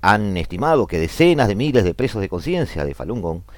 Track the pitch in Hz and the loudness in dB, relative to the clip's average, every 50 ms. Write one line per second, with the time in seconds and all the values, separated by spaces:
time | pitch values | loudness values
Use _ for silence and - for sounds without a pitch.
0 | - 95 107 107 104 101 92 87 80 - 87 90 135 160 160 135 101 - 87 82 | 2 4 4 4 2 0 -2 -2 -4 -4 -4 -2 0 2 2 2 2 2 0 -2
1 | 82 82 - - 165 175 170 147 123 101 98 104 139 151 127 120 95 90 - - | -2 0 2 4 4 4 4 4 2 2 2 0 0 2 2 2 2 2 0 -2
2 | 127 120 117 107 98 - 90 87 - 165 185 175 151 - - 78 71 71 69 - | -4 -4 -4 -4 -6 -4 -6 -6 -4 -4 -2 -2 -2 -4 -4 -4 -6 -6 -6 -8
3 | 67 85 120 117 85 82 82 87 - - - | -8 -8 -6 -6 -4 -6 -6 -6 -10 -14 -18